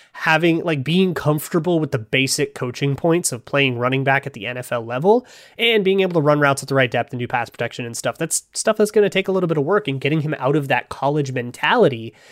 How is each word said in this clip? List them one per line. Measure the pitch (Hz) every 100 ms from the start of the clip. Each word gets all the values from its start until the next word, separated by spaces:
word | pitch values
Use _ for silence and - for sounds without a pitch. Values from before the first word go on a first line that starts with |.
| _
having, | - - 160 170 165
like, | 170 147
being | 131 175 185
comfortable | 156 - 151 - 175 170 165
with | 147
the | 127
basic | 110 135 131 - 139
coaching | - 127 120 139
points | 135 170 170 180
of | 120
playing | - 143 135 120
running | 123 135
back | 135 135
at | 135
the | 120 101
N | 123
F | -
L | 120 113
level | 123 180 240 - - - -
and | 233 220
being | 190 196
able | 190
to | 170
run | 147 147
routes | 143 139
at | 135
the | 135
right | 123
depth | 123 117
and | 127
do | 120
pass | 123 113
protection | - 117 -
and | 117 117
stuff. | 127 -
That's | 165 - -
stuff | - - 220
that's | 208
gonna | 214 196
take | 190 190
a |
little | 190 175
bit | 156
of |
work, | 139 202 208
and | 135
getting | 139 160
him | 147 151
out | 131
of | 151 139
that | 123 -
college | - 139 151 139
mentality | 127 120 - 151 240 175 117 113 - -